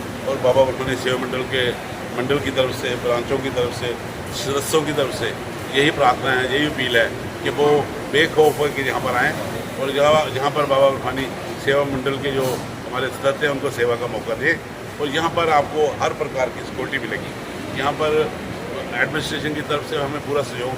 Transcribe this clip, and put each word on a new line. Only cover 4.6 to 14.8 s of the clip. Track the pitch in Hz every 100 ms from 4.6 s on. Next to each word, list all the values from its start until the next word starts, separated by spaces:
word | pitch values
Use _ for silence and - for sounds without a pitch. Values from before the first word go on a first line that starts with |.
| 135 160
की | 147 147
तरफ | 131 110
से | 113 92 - - -
यही | 131 147
प्रार्थना | 151 131 120 131
है, | 127 127
यही | 131 151
अपील | 131 127 117
है | 107 - - -
कि | - 135
वो | 147 147 139 - -
बेखौफ | 139 160 - 151 139
होकर | 147 135 131
यहाँ | 120
पर | 127 123
आएँ। | 139 156 - - - -
और | 135
जहाँ, | 135 143 156 143
जहाँ | 120 143
पर | 143 139
बाबा | 135 139
बर्फानी | 135 120 131 131 101 - -
सेवा | - 139 143
मंडल | 139 127 135
के | 139
जो | 135
हमारे | 131 135 - - 123 123 131
सदस्य | - 139 135 147
हैं, |
उनको | 139 135
सेवा | 123 120 117
का | 120
मौका | 110 113 113
दें। | 139 156 - -